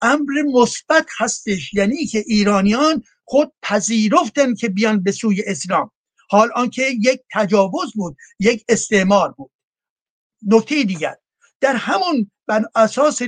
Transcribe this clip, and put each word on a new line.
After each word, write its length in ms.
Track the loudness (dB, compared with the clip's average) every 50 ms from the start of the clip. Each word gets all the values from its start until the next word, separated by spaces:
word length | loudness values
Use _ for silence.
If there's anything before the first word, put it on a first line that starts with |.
امر 300 | -2 0 0 0 0 -2 -2 -2 0 2 4
مثبت 520 | 4 4 2 0 -4 -2 0 0 0 0 -2 -4 -6
هستش، 560 | -4 -4 -4 -6 -4 -4 -4 -4 -6 -6 -2
یعنی 320 | -2 0 0 0 -2 -4
که 180 | -4 -4 -4 -2 0
ایرانیان 760 | 0 2 2 2 2 2 2 2 2 2 2 0 0 -2 -4 _ _ _ _
خود 280 | -2 0 0 0 0 _ _
پذیرفتن 920 | -6 -4 -2 -2 -2 0 0 0 2 2 2 2 2 0 0 0 0 0 0
که 140 | -2 -4 -4
بیان 340 | -2 0 0 2 0 0 0
به 80 | -2
سوی 320 | -2 -2 0 -2 0 0 -2 -4
اسلام، 440 | -6 -8 -6 -4 -2 -2 -2 -4 _ _ _ _ _ _ _ 2
حال 220 | 4 4 4 4 2
آنکه 340 | -2 -4 -4 -4 -4 -4 -2 -2 0
یک 200 | 0 0 0 0 _ -8 -4
تجاوز 600 | -4 -2 0 2 2 2 0 -2 -6 -6 -6 -6
بود، 220 | -8 -8 -8 -10 _ -20 -16 _ -2
یک 260 | 0 0 0 0 0 -2
استعمار 640 | -2 -2 0 0 0 2 2 4 4 2 2 0
بود. 200 | -4 -10 -20 -20 _ _ _ _ _ _ _ _ _ _ _ _ _ _ _ _ _ _ -2 2
نکته 360 | 2 2 2 2 -2 -2 0
دیگر 320 | -2 -2 -4 -6 -8 -8 -10 _ _ _ _ _ _ _ _
در 140 | 0 0 0
همون 560 | 0 -2 -2 -2 -2 0 0 -2 -2 -2 -4 _ _ _ -4
بر 180 | -2 -2 -2 -2 0
اساس 460 | 0 0 2 2 0 0 0 0 -2 -6